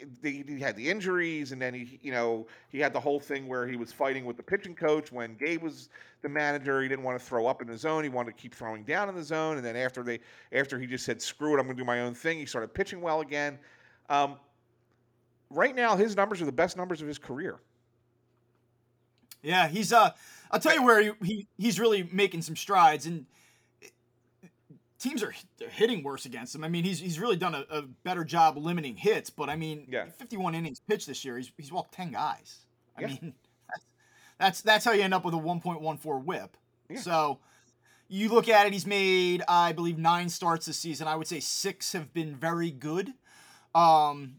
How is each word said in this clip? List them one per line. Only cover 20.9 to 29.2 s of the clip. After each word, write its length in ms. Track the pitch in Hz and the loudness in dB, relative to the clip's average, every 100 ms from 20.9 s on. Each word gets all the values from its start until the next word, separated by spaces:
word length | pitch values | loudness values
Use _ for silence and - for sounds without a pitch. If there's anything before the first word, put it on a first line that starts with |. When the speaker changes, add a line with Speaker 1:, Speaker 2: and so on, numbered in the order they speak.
| 226 | 8
Speaker 2:
he, 100 | 214 208 | 6 2
he, 240 | 180 214 202 - | -4 -4 -6 -2
he's 220 | 208 180 | 0 4
really 280 | 226 208 170 | 4 4 0
making 320 | 185 196 175 | 2 2 0
some 120 | 165 160 | -6 -6
strides, 500 | - 196 165 151 156 | 0 6 8 6 -2
and 180 | 170 127 _ _ _ _ _ - _ _ _ _ _ 180 _ _ 139 _ - | -8 -10 _ _ _ _ _ -20 _ _ _ _ _ -20 _ _ -20 _ -8
teams 240 | 254 294 | -6 -4
are, 100 | 196 - - - | -6 -8 -18 -16
they're 120 | - | -10
hitting 340 | - 226 220 | 2 2 2
worse 220 | 139 135 135 | -4 -8 -10
against 280 | 120 120 | -12 -12
him. 100 | 160 | -8
I 60 | 156 | -4
mean, 140 | 170 | -2
he's, 160 | 175 175 | -2 -2
he's 200 | 180 156 | -4 -4
really 160 | 233 180 | 0 0
done 200 | 180 151 | 0 -4
a, 100 | 139 | -6
a 120 | 151 | -8
better 420 | 139 123 180 180 | -8 -10 -6 -4
job 340 | 156 170 160 147 | 0 4 4 4
limiting 380 | 156 175 143 104 | -2 -2 -4 -2
hits, 340 | 196 226 | 2 2